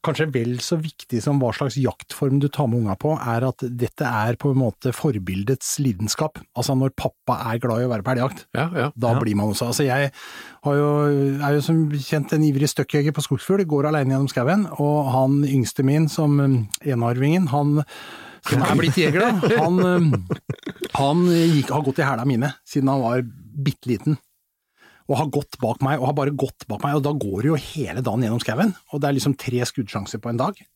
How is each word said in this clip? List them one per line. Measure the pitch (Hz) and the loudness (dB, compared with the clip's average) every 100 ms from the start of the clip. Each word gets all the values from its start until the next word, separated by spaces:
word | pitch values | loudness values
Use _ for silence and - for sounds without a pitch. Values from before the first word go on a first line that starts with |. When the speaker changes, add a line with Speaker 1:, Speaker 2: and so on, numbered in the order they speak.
Speaker 1:
kanskje | - 147 160 | -2 0 0
vel | 131 117 123 | 0 -2 -4
så | - 170 | -2 -2
viktig | 156 - - 120 | -4 -10 -4 -2
som | 147 143 | 2 2
hva | 123 - | 2 0
slags | 143 139 | -2 0
jaktform | 123 - - - 139 139 | -2 -2 -14 -4 0 2
du | 143 | 0
tar | - 139 | 0 0
med | 120 | 0
unga | 110 95 | 0 0
på, | 151 156 | -2 -2
er | - 117 | -2 0
at | 131 - 127 120 | 0 -2 -8 -4
dette | 120 - 139 | -4 -2 -2
er | 110 110 117 | 0 -2 0
på | 143 | 0
en | 135 | 2
måte | 123 - 131 | 0 -2 -4
forbildets | - 160 110 92 95 101 131 - - | -2 -2 -2 -4 -4 -2 -4 -4 -2
lidenskap. | 139 92 107 - 156 - - | -2 0 -4 -2 -4 -6 -12
Altså | - 123 131 | -6 -2 0
når | 135 - | 0 -2
pappa | - _ - - 117 | -6 _ -4 -4 -2
er | 113 | -2
glad | 120 113 | -2 0
i | 127 | 0
å | |
være | 113 104 | -2 -2
på | |
elgjakt, | 127 127 - - | 0 -2 -4 -8
Speaker 2:
Ja, | - 165 175 | -4 -2 -2
ja. | 131 | -4
Speaker 1:
da | 113 120 120 | -2 0 2
Speaker 3:
Ja. | |
Speaker 1:
blir | 117 101 | 2 0
man | 107 | 0
også. | 101 120 | -2 -2
Altså | 120 139 | 0 2
jeg | 127 139 - - - - - 143 | 2 0 -4 -18 -18 -20 -6 0
har | 143 | 2
jo, | 147 147 147 143 139 139 | 2 2 2 2 0 0
er | 143 147 | 0 0
jo | 135 | 2
som | 160 151 | 2 2
kjent | 147 131 156 139 156 | -2 -2 -2 0 2
en | 156 | 2
ivrig | 135 147 | 2 0
støkkjeger | - 135 151 143 151 | 0 0 0 0 -2
på | - | -2
skogsfugl, | 131 - 196 180 | -4 0 0 2
går | 147 147 | 2 2
alene | 151 131 | 2 2
gjennom | 135 139 | 2 0
skauen, | - 123 196 202 - | 0 2 2 0 -2
og | 147 147 147 131 | 0 2 2 2
han | 131 143 143 | 2 2 2
yngste | 135 113 - | 2 0 0
min, | 135 147 156 | 2 2 2
som, | - 151 143 | 2 2 4
um, | 139 131 107 - 151 | 4 2 0 -6 -4
enarvingen, | 120 117 123 139 175 170 | -2 0 0 2 2 2
han, | 143 143 147 147 - - - - - - | 0 2 0 -2 -10 -18 -18 -20 -14 -2
som | 135 | 0
er | - - | 2 2
blitt | - 165 | 2 2
jeger | 156 156 233 | 2 4 2
da, | 214 160 147 | 2 2 2
han, | 160 180 | 4 4
um, | 185 180 165 113 90 - _ - - - - - | 4 4 4 2 -2 -8 _ -10 -10 -12 -8 -2
han | 139 160 175 | 2 4 4
gikk, | 170 165 151 - | 4 4 4 2
har | 143 139 | -2 -2
gått | 135 | 0
i | 139 | 0
hæla | 123 127 | 0 0
mine | 120 143 - - | 0 -2 -6 -6
siden | 147 135 | 0 2
han | 135 | 2
var | 117 127 123 | 2 0 -2
bitteliten. | - 107 143 139 - 123 117 - 156 _ _ _ _ _ _ - _ - | -10 -14 -4 -4 -4 -4 -2 0 -2 _ _ _ _ _ _ -20 _ -4
Og | 135 | -2
har | 147 | 0
gått | 143 139 - | -2 -6 -4
bak | 113 113 | -4 0
meg, | 131 147 | 0 0
og | 127 | 0
har | 143 | 0
bare | 139 143 | -2 -2
gått | 135 - - | -4 -6 -10
bak | 104 | -4
meg, | 143 147 | -2 0
og | 139 | 0
da | 151 | -2
går | 104 95 131 | -4 -2 0
det | |
jo | 156 | 0
hele | - 160 107 110 | -4 -8 -6 -4
dagen | 123 113 117 | -2 0 0
gjennom | 117 | -2
skauen, | - 127 214 180 _ | -2 0 0 -2 _
og | 147 | -2
det | 143 | 0
er | 139 | 0
liksom | 147 135 | 0 -2
tre | - 123 | -2 -4
skuddsjanser | 123 - 104 113 101 110 | -4 -4 -6 -8 -8 -10
på | 117 | -6
en | 120 | -2
dag. | 143 196 _ | -4 -4 _